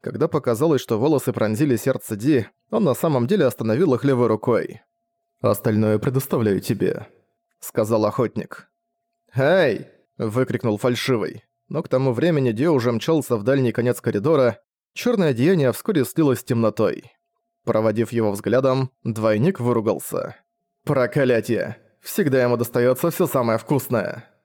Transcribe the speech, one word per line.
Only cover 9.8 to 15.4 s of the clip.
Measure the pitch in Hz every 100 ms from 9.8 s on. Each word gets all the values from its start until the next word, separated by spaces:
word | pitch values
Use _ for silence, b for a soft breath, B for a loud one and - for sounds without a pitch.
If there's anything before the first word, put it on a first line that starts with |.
| - _ _ _
выкрикнул | 113 110 127 120 120 104
фальшивый. | 127 123 - 120 87 82 _ _ _
Но | 147
к | -
тому | 131 135
времени | 117 160 156 131
Ди | 110 156
уже | 135 117
мчался | 117 - 160 131 120
в |
дальний | 104 139 127
конец | 107 120 120
коридора, | - 143 117 156 123 104 _ _ _
черное | - 240 240 165
одеяние | 117